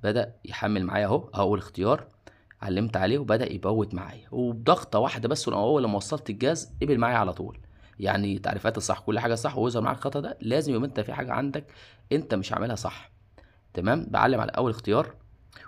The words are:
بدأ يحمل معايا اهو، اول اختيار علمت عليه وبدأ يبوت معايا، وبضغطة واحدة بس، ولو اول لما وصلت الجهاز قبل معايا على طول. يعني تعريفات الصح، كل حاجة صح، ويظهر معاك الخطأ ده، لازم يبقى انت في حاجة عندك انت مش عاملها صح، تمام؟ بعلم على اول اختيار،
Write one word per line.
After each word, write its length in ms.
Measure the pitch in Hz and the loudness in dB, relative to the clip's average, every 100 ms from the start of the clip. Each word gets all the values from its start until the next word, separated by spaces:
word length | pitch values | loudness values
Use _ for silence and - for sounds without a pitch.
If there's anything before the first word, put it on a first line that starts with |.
بدأ 320 | 104 113 - - | -2 0 -2 -8
يحمل 400 | - - 104 101 | -14 -4 0 0
معايا 220 | 92 101 101 | 0 0 2
اهو، 220 | 143 - | 0 0
اول 240 | 101 98 101 | 0 2 0
اختيار 480 | - - 104 143 - _ - - - - | -2 -2 2 0 -2 _ -20 -20 -20 -10
علمت 340 | 101 95 110 95 | -2 0 2 4
عليه 220 | 95 143 | 4 4
وبدأ 340 | 123 113 120 | 2 2 0
يبوت 420 | 95 95 110 104 | -2 0 2 0
معايا، 340 | 90 92 - - | -4 -8 -14 -8
وبضغطة 680 | 120 123 113 117 180 - 107 | -2 -2 2 4 4 2 2
واحدة 300 | 135 113 117 | 2 0 -2
بس، 200 | 143 120 | -2 0
ولو 100 | 101 | 2
اول 240 | 113 151 | 4 4
لما 140 | 113 101 | 2 0
وصلت 340 | - 151 - | -2 -6 -6
الجهاز 420 | 104 127 165 - - | -2 0 0 -4 -2
قبل 160 | 143 120 | 2 2
معايا 180 | 117 120 | 4 2
على 160 | 92 | 0
طول. 260 | 87 76 - - - - - | -2 -10 -12 -20 -20 -20 -4
يعني 380 | 95 98 101 98 | 0 0 0 -2
تعريفات 380 | - 101 113 107 | -2 -2 -2 -2
الصح، 240 | - 98 | -2 -2
كل 180 | - 104 | -2 0
حاجة 160 | 117 | 0
صح، 240 | 113 147 135 | 0 -2 0
ويظهر 240 | 120 117 | 0 0
معاك 140 | 113 120 | -2 -2
الخطأ 240 | 139 143 | -4 -6
ده، 180 | 156 - | -6 -6
لازم 340 | 113 139 143 | 0 0 2
يبقى 140 | 117 135 | 0 -2
انت 120 | 120 | -4
في 120 | 104 | -4
حاجة 200 | 143 127 | -6 -4
عندك 320 | 127 139 151 - - - - - | -2 -2 -4 -10 -18 -20 -18 -2
انت 220 | 147 - | -2 0
مش 180 | 98 98 | -2 -2
عاملها 240 | - - 107 | -2 -2 -4
صح، 340 | - - - - _ - - _ _ | -6 -8 -16 -20 _ -20 -20 _ _
تمام؟ 320 | - 98 156 165 | -2 0 0 0
بعلم 300 | 107 120 117 | 4 4 4
على 120 | 107 | 0
اول 180 | - 123 | -2 -2
اختيار، 440 | 107 - 117 - - - - - - | -2 0 2 0 -6 -20 -20 -20 -20